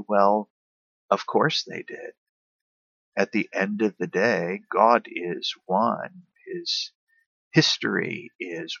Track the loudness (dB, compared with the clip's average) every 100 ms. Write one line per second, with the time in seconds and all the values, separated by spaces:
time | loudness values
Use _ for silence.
0 | 0 4 4 4 -2 _ _ _ _ _
1 | -2 -2 0 0 2 0 -6 -10 -12 -14
2 | -14 -18 _ _ _ _ _ _ _ _
3 | _ -2 0 0 -2 -2 -2 0 -2 0
4 | -2 2 2 2 -2 -6 -4 2 4 4
5 | 2 -6 -6 -4 -6 -10 -2 0 2 -2
6 | -6 -16 -20 _ -12 -10 -6 -6 -8 _
7 | _ _ _ _ _ 2 4 0 -2 -2
8 | -2 -6 -12 -14 -10 -10 -10 -12